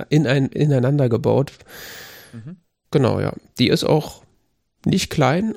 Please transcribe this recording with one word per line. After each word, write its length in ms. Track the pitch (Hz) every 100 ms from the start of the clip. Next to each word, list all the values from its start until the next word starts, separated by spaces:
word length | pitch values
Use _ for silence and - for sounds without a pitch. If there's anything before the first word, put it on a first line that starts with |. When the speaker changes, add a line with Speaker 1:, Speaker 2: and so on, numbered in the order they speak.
| -
Speaker 1:
in 160 | 151 123
ein, 220 | 147 135
ineinander 600 | - 147 135 127 143 127
gebaut. 460 | 113 113 117 147 - - - - - - - -
Speaker 2:
Mhm. 240 | 120 120 185 _ _ _
Speaker 1:
Genau, 300 | 147 113 98
ja. 120 | 98 - - -
Die 100 | 127
ist 140 | 170
auch 400 | - 151 - - _ _ _ _ _ _
nicht 280 | - 190 -
klein, 440 | - 127 170 220